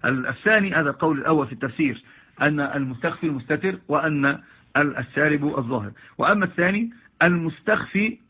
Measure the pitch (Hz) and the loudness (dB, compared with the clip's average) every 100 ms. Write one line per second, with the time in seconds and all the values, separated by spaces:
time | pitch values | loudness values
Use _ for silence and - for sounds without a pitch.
0 | 123 131 127 131 208 220 196 160 147 135 | 0 -2 -4 -2 2 2 2 0 0 0
1 | 160 143 160 160 131 117 135 - 147 113 | 0 0 2 2 0 -4 -8 -2 -2 -2
2 | - - _ - 147 151 139 143 135 123 | -14 -20 _ -2 0 0 -2 -4 -4 -4
3 | 170 165 165 139 113 151 185 180 - 147 | -6 -4 -4 -4 -4 -2 -2 -4 -2 0
4 | 156 147 139 139 - - _ 139 147 135 | 0 2 0 0 -10 -20 _ 0 0 -2
5 | 123 - 151 147 143 147 120 127 101 - | -6 0 2 2 0 -2 -2 -4 -4 -12
6 | - - 135 202 185 180 175 202 233 - | -20 -2 2 2 0 0 0 0 -4 -8
7 | _ _ 170 175 165 - - 107 - 190 | _ _ 2 2 -2 -4 -2 -2 0 0
8 | - - | 0 -4